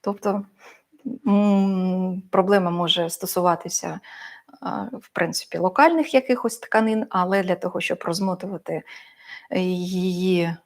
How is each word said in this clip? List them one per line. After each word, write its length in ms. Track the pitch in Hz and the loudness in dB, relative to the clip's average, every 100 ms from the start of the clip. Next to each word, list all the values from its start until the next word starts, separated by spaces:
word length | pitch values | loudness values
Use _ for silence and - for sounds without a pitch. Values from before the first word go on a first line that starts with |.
Тобто, 440 | - 202 208 196 196 _ - - _ _ 262 - 262 | -4 -4 -2 -2 -6 _ -20 -20 _ _ -12 -6 2
м, 960 | 202 208 196 196 185 185 185 185 185 - | 4 6 4 4 2 0 0 -2 -4 -2
проблема 400 | - 185 202 180 | 0 2 2 0
може 400 | 175 170 175 170 | 0 0 0 -2
стосуватися, 880 | - 190 - 180 170 175 - 170 165 - - - - _ - | -4 -4 0 2 0 -2 -8 -6 -10 -14 -18 -18 -20 _ -12
е, 40 | - - 202 | -8 -6 -8
в 160 | 262 - | -12 -12
принципі, 500 | - 165 160 - 165 | -4 -2 -2 -8 -2
локальних 560 | 180 180 311 330 302 | 0 6 6 6 4
якихось 440 | 262 254 247 233 - | 2 2 0 0 -6
тканин, 480 | - 220 220 220 220 | 0 2 2 0 -2
але 320 | 190 180 196 | -2 2 0
для 120 | 185 | 0
того, 260 | 175 180 - | -2 -2 -4
щоб 220 | - - | -4 -4
розмотувати 760 | - 170 190 180 185 175 - 160 - - - _ - - - 185 | -4 -2 -2 -4 -6 -10 -8 -8 -8 -20 -20 _ -20 -20 -6 -2
її 1000 | 185 180 180 185 185 180 185 180 170 165 | 0 -2 -2 -2 -2 0 2 2 2 -4